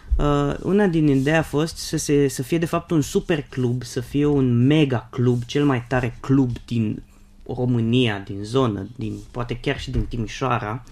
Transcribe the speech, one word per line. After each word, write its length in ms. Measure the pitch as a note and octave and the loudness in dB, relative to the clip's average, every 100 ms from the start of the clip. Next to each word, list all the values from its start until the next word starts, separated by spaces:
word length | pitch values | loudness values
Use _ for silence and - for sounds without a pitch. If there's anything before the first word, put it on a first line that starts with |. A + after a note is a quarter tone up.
| - - | -2 2
Uh, 300 | D3 C#3+ C#3+ - | 2 2 0 -2
una 240 | - G3+ G3+ | 0 2 4
din 200 | E3 D3+ | 4 4
idei 240 | C3+ C3+ D#3+ | 4 2 2
a 60 | |
fost 340 | D3+ C#3+ D#3+ - | 0 -2 -2 -4
să 200 | - D#3+ | -6 -4
se, 320 | - C#3+ C#3 | 2 2 2
să 140 | - | 0
fie 160 | C3 E3+ | -2 -2
de 80 | E3 | 0
fapt 240 | E3+ - | -2 0
un 100 | E3 | 0
super 420 | C3+ G#3 G#3 D#3 - | 2 0 0 -2 -2
club, 340 | C3 B2 B2+ | -2 -2 -2
să 180 | A#2+ C3 | -4 -8
fie 260 | A#2 C#3 D3 | -4 0 2
un 400 | C#3+ C3 A#2+ B2+ | 2 4 4 6
mega 420 | D#3 C#3 A#2+ - | 6 4 0 -4
club, 320 | - B2 B2 | 0 2 2
cel 220 | A#2+ D3 | 0 0
mai 200 | D3 B2+ B2 | 2 2 0
tare 280 | B2+ B2 - | -2 -2 -4
club 300 | - C3+ B2+ A#2+ | 0 2 2 -2
din 380 | - A#2 G#2+ - - - - - - B2 | -4 -2 -2 -4 -10 -20 -20 -18 -10 -4
România, 640 | B2 A#2+ A2+ B2 A#2+ G2+ | 0 0 2 2 2 -2
din 140 | G2 G2 | -8 -10
zonă, 440 | G#2 C3 B2 G2 G2 - | -2 0 2 0 -6 -8
din, 180 | A2 G#2 - | -8 -8 -10
poate 260 | B2 A#2+ A#2+ | -8 -6 -6
chiar 160 | C#3+ C3 | -4 -4
și 100 | - | -4
din 140 | B2 | -4
Timișoara, 800 | G#2+ A#2 G#2+ - C3 A#2+ G#2 A#2+ - | -2 -4 -6 -4 -2 -2 -2 -8 -2